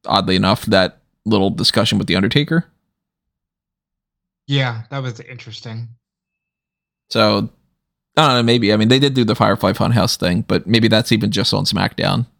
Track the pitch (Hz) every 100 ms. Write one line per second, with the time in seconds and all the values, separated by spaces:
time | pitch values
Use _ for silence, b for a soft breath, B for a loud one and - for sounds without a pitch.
0 | - 101 92 92 95 - - 98 92 -
1 | _ _ 107 104 98 - - - 110 104
2 | - 87 95 143 147 160 - _ _ _
3 | _ _ _ _ _ _ _ _ _ _
4 | _ _ _ _ - 139 127 113 113 139
5 | 127 113 120 123 - 107 117 113 117 120
6 | _ _ _ _ _ _ _ _ _ _
7 | _ 113 110 101 - _ _ _ _ _
8 | _ - 156 123 117 120 104 107 113 131
9 | 139 131 110 104 107 101 98 - 95 120
10 | 87 - 90 90 - 87 - 113 110 107
11 | - 110 104 98 - - - 98 98 -
12 | - 98 123